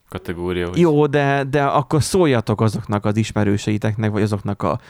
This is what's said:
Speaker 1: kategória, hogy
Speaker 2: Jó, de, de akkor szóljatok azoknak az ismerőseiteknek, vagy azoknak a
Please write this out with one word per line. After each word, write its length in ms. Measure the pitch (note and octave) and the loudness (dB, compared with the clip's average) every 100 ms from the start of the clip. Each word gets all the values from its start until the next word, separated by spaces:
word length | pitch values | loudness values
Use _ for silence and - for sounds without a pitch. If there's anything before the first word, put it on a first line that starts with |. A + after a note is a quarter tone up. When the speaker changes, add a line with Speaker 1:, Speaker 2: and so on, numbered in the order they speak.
| - | -14
Speaker 1:
kategória, 580 | F#2 - E2+ F2 F2+ F2 | -12 -10 -6 -4 -2 -2
hogy 120 | F#2 | 2
Speaker 2:
Jó, 280 | E3+ D3 D3+ | 2 4 2
de, 360 | D3 C#3 C#3 | 2 0 -2
de 200 | C#3 D3 | 0 0
akkor 400 | C#3 C#3+ C3+ D#3 | 0 0 0 0
szóljatok 580 | - G3 E3 A#2+ - G#2+ | 0 2 4 2 0 0
azoknak 440 | A2 C#3+ - G#2 G#2+ | 0 -2 -4 -2 0
az 120 | G#2 | 0
ismerőseiteknek, 920 | G#2+ G#2+ G2+ G2+ - G#2+ A2 G#2+ G#2+ | 0 0 0 0 0 -2 -2 -2 -2
vagy 100 | G#2 | 0
azoknak 420 | G#2 G#2 G2 G2+ | 0 -2 -4 -4
a 160 | F2+ - - | -2 -2 -6